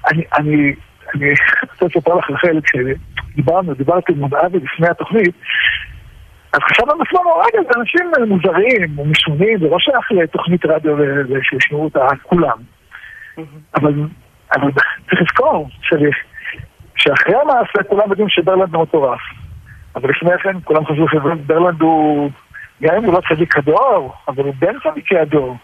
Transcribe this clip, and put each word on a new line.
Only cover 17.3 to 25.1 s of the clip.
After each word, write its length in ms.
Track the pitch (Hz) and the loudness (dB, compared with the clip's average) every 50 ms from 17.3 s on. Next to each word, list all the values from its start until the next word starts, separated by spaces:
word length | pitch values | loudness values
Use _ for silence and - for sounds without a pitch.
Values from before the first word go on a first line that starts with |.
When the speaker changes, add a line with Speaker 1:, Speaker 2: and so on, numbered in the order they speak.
| 196 247 | 2 2
Speaker 1:
המעשה 460 | 294 302 269 240 208 - - 214 190 - | 2 2 2 2 0 0 -2 -2 0 0
כולם 220 | 202 196 214 202 | 0 0 2 0
יודעים 180 | 196 190 214 190 | 0 0 0 0
שברלנד 460 | - 185 170 185 190 185 190 175 160 | 0 0 2 2 2 2 2 0 0
הוא 80 | 165 | -2
מטורף. 380 | 165 151 - 156 139 127 123 123 - - - - - - - - - - - - - - - | 0 2 2 0 2 0 -2 -4 -10 -16 -18 -18 -18 -18 -18 -20 -20 -20 -20 -20 -20 -14 -10
אבל 140 | - 131 131 | -6 -2 -2
לפני 200 | 143 - 165 175 180 180 | -2 0 2 0 0 0
כן 140 | - 190 190 180 - | -2 -4 -4 -4 -2
כולם 220 | - 151 156 156 | 0 0 0 0
חשבו 220 | 156 151 147 160 139 | 0 0 0 2 2
שברלנד 720 | 151 156 139 156 170 160 143 143 156 165 175 180 170 156 | 2 0 0 -2 -4 -4 -2 0 2 2 2 2 2 2
הוא, 500 | 160 160 160 156 156 151 151 147 147 143 135 - _ _ - - - - _ _ | 2 2 2 2 2 2 0 0 -2 -4 -6 -10 _ _ -20 -20 -20 -20 _ _
גם 120 | 139 156 175 | 0 0 0
אם 100 | 208 233 | 2 2
הוא 100 | 208 170 | 2 0
לא 60 | 180 - - | 0 0 0
צדיק 280 | 165 156 170 - - | 0 0 0 0 0
הדור, 580 | 151 139 147 156 196 262 269 220 180 139 127 - - _ - | 0 2 2 2 2 2 2 2 0 -2 -4 -12 -10 _ -8
אבל 160 | 131 135 139 | -4 -4 -4
הוא 100 | 139 135 131 | -4 -2 -2
בן 160 | 151 185 233 285 - | -2 -2 -2 -2 -4
צדיקי 340 | 320 302 294 - - | -4 -4 -4 -2 0